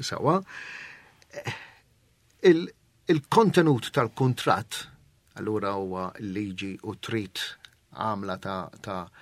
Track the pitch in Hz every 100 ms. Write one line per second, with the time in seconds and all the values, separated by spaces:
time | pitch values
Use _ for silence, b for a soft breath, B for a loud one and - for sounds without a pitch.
0 | - - 123 185 190 B B B B B
1 | B B _ - - B B B _ _
2 | _ _ _ _ 196 165 185 - _ _
3 | - 160 - 214 214 - 160 127 - -
4 | 113 - 131 120 - 92 - - - -
5 | _ _ _ - 101 107 98 101 95 92
6 | 92 - 107 95 104 95 98 95 - 95
7 | - 113 95 - - - - _ _ -
8 | 110 104 98 92 95 95 85 - - 92
9 | 87 B